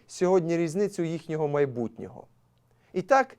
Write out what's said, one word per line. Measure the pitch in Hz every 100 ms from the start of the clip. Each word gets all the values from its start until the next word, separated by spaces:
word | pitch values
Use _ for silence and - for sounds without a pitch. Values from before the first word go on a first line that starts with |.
| -
сьогодні | - 180 190 165 170
різницю | 170 170 202 202
їхнього | 165 165 - 156 151
майбутнього. | 147 143 120 113 - 95 - - _ _ _ _ _ _
І | 185
так, | 185 269 262